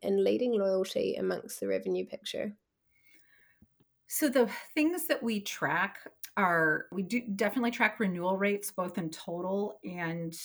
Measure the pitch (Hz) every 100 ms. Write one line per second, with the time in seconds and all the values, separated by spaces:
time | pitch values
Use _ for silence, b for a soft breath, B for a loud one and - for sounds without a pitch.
0 | - 196 196 220 247 220 190 190 190 -
1 | - - 190 180 - - 139 190 196 180
2 | 185 - - - 214 208 _ _ _ b
3 | b b b b b b _ _ _ _
4 | - - 302 254 220 B - 311 302 349
5 | - 294 233 208 196 - 139 165 196 -
6 | - - - - 185 170 160 156 - 185
7 | 175 240 240 196 208 262 240 247 226 -
8 | 196 175 180 190 202 202 - - 180 190
9 | 160 - - 170 185 196 202 - 196 175
10 | 165 170 165 165